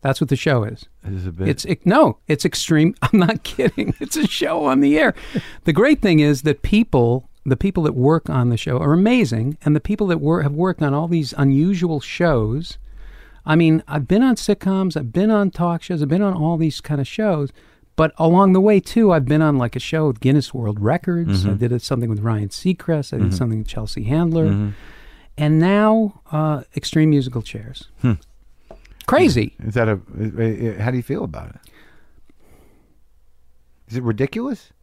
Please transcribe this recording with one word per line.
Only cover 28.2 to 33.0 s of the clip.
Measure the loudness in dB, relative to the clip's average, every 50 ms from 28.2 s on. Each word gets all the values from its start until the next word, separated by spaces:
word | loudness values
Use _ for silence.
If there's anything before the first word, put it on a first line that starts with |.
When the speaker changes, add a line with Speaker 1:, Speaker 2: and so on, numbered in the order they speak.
| -4 _ _ -20 -20 -20 -20 _ -20 _ -20 -20 -20 -20 -20 -12 -4
Speaker 1:
Crazy. | 0 2 4 4 4 4 2 0 -2 -6 -10 -10
Speaker 2:
Is | -4 -2
that | 0 2 2
a, | 0 -2 -4 -14 -8 -6 -6 -6 -4 -2
i-, | -2 -2 -2 -2 -4 -6 -4 -4
i-, | -4
how | -4
do | -4
you | -4 -4
feel | -6 -6 -6 -6
about | -8 -10 -12 -14 -16
it? | -20 -20 _ -20 _ -20 -20 -20 -20 -20 -20 -20 -20 -20 -20 -20 -20 _ -20 _ -20 -20 -20 _ _ _ _ _ _ _